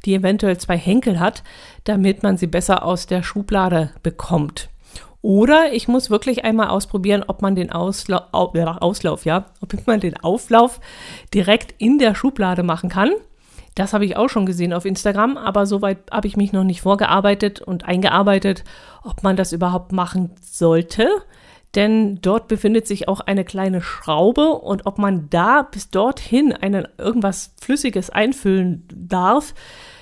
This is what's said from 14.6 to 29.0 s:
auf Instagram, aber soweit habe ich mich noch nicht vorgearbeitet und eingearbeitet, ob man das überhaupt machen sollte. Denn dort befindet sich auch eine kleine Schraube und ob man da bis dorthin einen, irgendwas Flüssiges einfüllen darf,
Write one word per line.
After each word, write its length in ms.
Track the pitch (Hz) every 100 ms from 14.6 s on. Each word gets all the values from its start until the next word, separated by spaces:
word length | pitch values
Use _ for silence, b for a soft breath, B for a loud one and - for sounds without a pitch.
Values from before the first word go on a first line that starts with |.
| 175
auf 100 | 175
Instagram, 540 | 196 190 208 202 233 294
aber 280 | 254 202 196
soweit 340 | 202 202 190 -
habe 160 | 214 208
ich 80 | 202
mich 140 | 202
noch 120 | 190
nicht 180 | 190 175
vorgearbeitet 800 | 190 202 - 190 202 202 208 202
und 240 | - 180 -
eingearbeitet, 800 | 180 190 - 202 196 196 180 B B B B
ob 200 | 214 -
man 140 | 196 190
das 160 | 185
überhaupt 380 | 170 180 180 180
machen 400 | 190 175 185 175 -
sollte. 680 | - - 170 165 170 - 254 403 - b b b b 202
Denn 440 | 208 220 208 185
dort 260 | 180 220 -
befindet 360 | 214 208 220 -
sich 220 | 202 -
auch 140 | 196
eine 240 | - 196 180
kleine 360 | 190 190 185
Schraube 680 | - - - 151 196 247 311
und 360 | - - 202 196
ob 120 | 196
man 320 | 202 185 147
da 320 | 170 196 285
bis 280 | 269 202 -
dorthin 600 | 190 233 269 - 247 294
einen, 360 | - 196 196 - -
irgendwas 580 | 208 233 196 185 - _
Flüssiges 480 | - 285 262 196 180
einfüllen 800 | - 220 269 202 190 180 170 -
darf, 600 | -